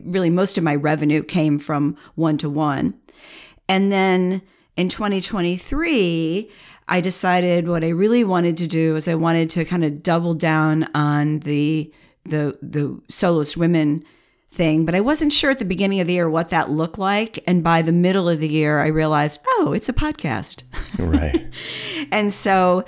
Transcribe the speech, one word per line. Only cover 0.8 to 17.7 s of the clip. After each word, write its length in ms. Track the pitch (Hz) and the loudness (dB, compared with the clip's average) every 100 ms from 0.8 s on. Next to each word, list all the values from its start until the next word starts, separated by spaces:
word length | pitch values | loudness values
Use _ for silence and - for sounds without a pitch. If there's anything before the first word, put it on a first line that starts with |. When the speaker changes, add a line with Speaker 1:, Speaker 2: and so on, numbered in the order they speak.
| 147 151 147 151 | 0 0 2 0
Speaker 1:
came 360 | - 180 156 147 | 0 0 2 0
from 380 | - 147 143 - - - | -2 -2 -2 -4 -12 -2
one-to-one. 760 | 160 151 151 147 151 135 - - _ _ - - - _ - | -2 0 -2 -2 -2 -2 -4 -6 _ _ -20 -20 -20 _ -2
And 240 | 190 196 | 0 2
then 520 | 196 190 185 180 190 - _ _ - | 2 2 2 2 -2 -8 _ _ -4
in 140 | 180 | -2
twenty 320 | - 208 190 | -2 -2 -2
twenty-three, 1300 | - 208 175 180 - 277 339 262 175 165 160 185 226 - - - - | -2 -2 -2 -2 -4 -4 0 2 2 0 -2 -4 -6 -16 -20 -20 -2
I 140 | 180 | -2
decided 680 | 180 - 185 180 180 175 170 | 0 -2 0 2 2 2 0
what 160 | 170 | 0
I 40 | 165 | 0
really 360 | 170 214 240 | 2 4 4
wanted 340 | 208 180 175 165 | 4 2 2 0
to 80 | 165 | -2
do 260 | 160 160 | 0 0
was 160 | 156 170 | 0 -2
I 60 | |
wanted 340 | 165 165 165 160 | 0 2 2 0
to 140 | 175 | -2
kind 200 | 160 180 | -2 0
of 180 | 156 147 | 0 -2
double 320 | - 165 170 | -2 0 0
down 520 | 160 165 156 156 156 - | 0 0 2 2 0 0
on 440 | 151 147 147 151 151 | 0 0 0 0 -2
the, 500 | 147 147 147 156 151 - _ _ | -2 0 0 -2 -4 -14 _ _
the, 340 | - 151 147 - | -6 -4 -4 -6
the 400 | 143 147 143 - - | -8 -4 -4 -6 -8
soloist 480 | - 185 165 143 165 | -2 2 2 0 0
women 480 | 165 165 151 160 - _ _ _ _ | 2 2 2 -2 -6 _ _ _ _
thing, 340 | - 165 156 | -2 0 2
but 100 | 160 | 2
I 60 | 180 | 0
wasn't 320 | 233 302 302 | 0 0 0
sure 180 | - 285 | 2 2
at 80 | 269 | 0
the 60 | |
beginning 360 | 185 185 196 196 | -2 -2 0 0
of 60 | 170 | 0
the 60 | |
year 160 | 180 165 | 0 2
what 220 | 160 165 | 0 0
that 180 | 165 - | -2 0
looked 300 | 151 160 214 | -2 -2 -2
like. 440 | 190 202 226 - 180 | -2 0 -2 -6 0
And 180 | 180 | 2
by 160 | 165 | 4